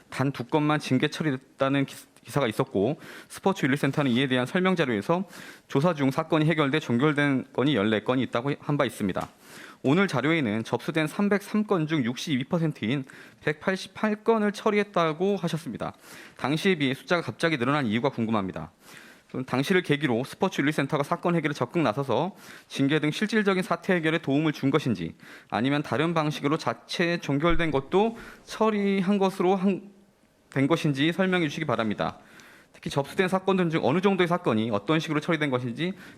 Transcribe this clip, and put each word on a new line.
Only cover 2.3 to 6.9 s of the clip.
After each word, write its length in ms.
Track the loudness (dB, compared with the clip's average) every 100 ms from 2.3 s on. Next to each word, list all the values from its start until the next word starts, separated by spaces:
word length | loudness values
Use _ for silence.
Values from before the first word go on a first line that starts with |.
| 0 0
있었고 500 | 0 0 2 0 -2 -10 -20 -18
스포츠 380 | -4 -2 0 0
윤리센터는 440 | 2 0 0 0
이에 160 | 2 2
대한 200 | 0 0
설명 280 | 0 2
자료에서 500 | 2 0 0 0 -2 -2 -12 -20 -20 -4
조사 240 | 0 2
중 180 | 2 0
사건이 360 | 0 0 2 2
해결돼 340 | 2 2 0
종결된 640 | 0